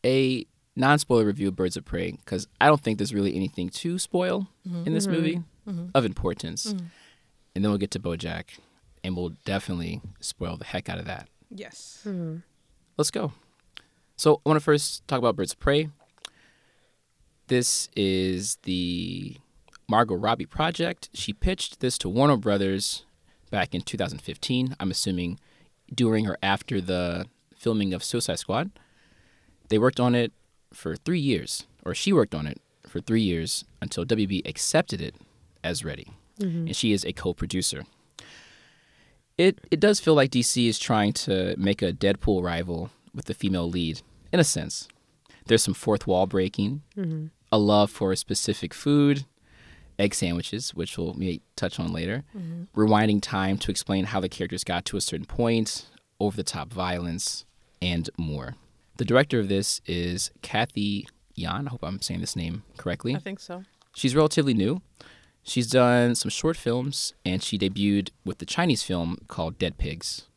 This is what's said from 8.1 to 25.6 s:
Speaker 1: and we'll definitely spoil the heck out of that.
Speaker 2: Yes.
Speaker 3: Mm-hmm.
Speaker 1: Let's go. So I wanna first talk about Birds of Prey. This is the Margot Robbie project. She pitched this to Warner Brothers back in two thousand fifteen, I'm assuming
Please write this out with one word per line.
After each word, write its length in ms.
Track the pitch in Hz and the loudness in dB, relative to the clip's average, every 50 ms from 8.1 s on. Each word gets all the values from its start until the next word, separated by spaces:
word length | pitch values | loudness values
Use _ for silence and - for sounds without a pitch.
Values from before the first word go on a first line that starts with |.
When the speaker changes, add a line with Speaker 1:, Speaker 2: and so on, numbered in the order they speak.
| 85 82 90 85 82 82 82 - - - _ _ _ _ _ _ _ _ - | -4 -4 -4 -6 -6 -6 -8 -12 -18 -20 _ _ _ _ _ _ _ _ -8
Speaker 1:
and 100 | 92 92 | -6 -4
we'll 180 | 87 90 85 - _ _ | -4 -4 -6 -8 _ _
definitely 560 | - 95 98 - - 92 87 85 85 85 - - 95 - - | -4 -4 -4 -2 -4 -6 -4 -4 -6 -8 -8 -10 -16 -18 -12
spoil 360 | - - - _ 90 82 - | -12 -12 -8 _ -8 -8 -6
the 80 | - - | -8 -10
heck 240 | - - 92 - - | -8 -8 -8 -6 -6
out 100 | 87 87 | -10 -8
of 60 | - | -8
that. 220 | 82 90 - - _ _ _ _ _ | -10 -10 -12 -14 _ _ _ _ _
Speaker 2:
Yes. 500 | 226 190 202 - - - - - - - - | -16 -16 -16 -16 -18 -20 -20 -20 -20 -14 -10
Speaker 3:
Mm-hmm. 300 | 208 190 180 170 160 160 170 - _ _ _ _ _ _ _ _ _ _ | -8 -8 -6 -6 -8 -10 -12 -14 _ _ _ _ _ _ _ _ _ _
Speaker 1:
Let's 140 | - 151 - | -2 -2 -2
go. 220 | - - - - - _ _ _ _ _ _ _ _ - _ _ _ _ _ _ _ | -2 -4 -6 -6 -6 _ _ _ _ _ _ _ _ -20 _ _ _ _ _ _ _
So 200 | - - 156 151 - _ | 2 4 4 4 6 _
I 20 | 147 | 4
wanna 120 | 156 151 | 4 4
first 460 | 143 - 147 147 - - - - _ - | 6 4 4 4 2 -4 -6 -8 _ -2
talk 100 | 139 127 | -2 2
about 180 | 120 117 101 | 2 2 2
Birds 160 | - 92 - | 2 -2 -4
of 60 | - _ | -4 _
Prey. 300 | - 139 143 151 160 151 143 _ _ _ _ _ - - _ _ _ _ _ _ _ _ _ _ _ _ _ _ _ _ _ _ _ _ _ _ _ - | 0 2 2 2 2 -2 -8 _ _ _ _ _ -20 -20 _ _ _ _ _ _ _ _ _ _ _ _ _ _ _ _ _ _ _ _ _ _ _ 0
This 400 | 131 123 123 - - - - - _ | 2 2 2 2 0 -2 -4 -4 _
is 600 | - 101 95 95 92 92 95 92 90 98 98 - - | 0 2 2 2 2 2 0 0 -2 -2 -4 -6 -6
the 720 | - - 92 90 87 87 87 87 90 90 90 90 92 - - - _ _ _ _ _ _ _ - _ - | -4 -4 -2 -2 -2 -2 -4 -4 -6 -6 -8 -8 -10 -10 -12 -16 _ _ _ _ _ _ _ -20 _ 2
Margot 260 | 107 107 120 104 95 | 4 4 4 4 2
Robbie 320 | 90 107 110 117 - 90 | 0 0 0 0 0 -4
project. 600 | - - - 156 170 170 - 165 170 175 _ - - | -8 -4 -2 -2 -2 0 -2 -4 -4 -4 _ -12 -14
She 200 | - - - - | -10 -8 -8 -8
pitched 480 | 101 _ - 185 95 - - - - _ | -4 _ -2 -2 0 -2 -6 -10 -6 _
this 180 | - 127 - - | -2 -2 -2 -2
to 100 | - 90 | -4 0
Warner 280 | 98 120 139 147 139 | 2 4 6 6 4
Brothers 680 | 110 101 107 101 98 98 95 98 98 101 - - - - _ _ _ _ _ _ _ _ _ | 4 4 2 2 4 2 2 2 0 -2 -4 -4 -6 -10 _ _ _ _ _ _ _ _ _
back 240 | - 101 90 - - | -2 -2 -2 0 -2
in 80 | - | -6
two 140 | - - - | -6 -6 -4
thousand 240 | 95 95 73 73 73 | -4 -4 -4 -4 -8
fifteen, 560 | - - 71 - - - 127 127 127 127 131 _ | -10 -12 -10 -8 -4 -2 0 0 0 -2 -4 _
I'm 120 | - 95 | -4 -4
assuming 500 | 85 - - 101 92 90 87 85 95 - _ _ _ _ | -2 -2 -2 0 0 0 -2 -4 -4 -8 _ _ _ _